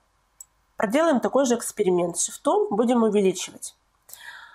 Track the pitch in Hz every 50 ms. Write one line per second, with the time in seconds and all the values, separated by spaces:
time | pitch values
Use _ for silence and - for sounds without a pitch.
0 | _ _ _ _ _ _ _ _ - - _ _ _ _ _ - - 202 208 294
1 | 330 339 294 233 - 202 - 254 277 247 240 226 - - - - 202 180 180 175
2 | 175 175 170 - - - - - - 285 330 427 415 415 - 196 247 226 254 240
3 | 226 220 196 208 196 190 180 - - - - - - - - _ _ _ _ _
4 | _ - - - - - - - - -